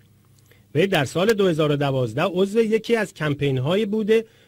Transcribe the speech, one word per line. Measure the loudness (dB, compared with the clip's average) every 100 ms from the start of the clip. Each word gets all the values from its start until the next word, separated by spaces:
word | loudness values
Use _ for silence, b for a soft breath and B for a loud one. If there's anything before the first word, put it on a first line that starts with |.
| _ _ _ b b b _ 0
وی | 2
در | 2 0
سال | 0 0
دو | 2 2
هزار | 2 0
و | 0
دوازده | 0 -2 -2 -2
عضو | -2 0 0 0
یکی | 2 0 0 -2
از | -2
کمپین‌هایی | -4 -4 -2 -2 0 0 0 0
بوده | -2 2 0 0 b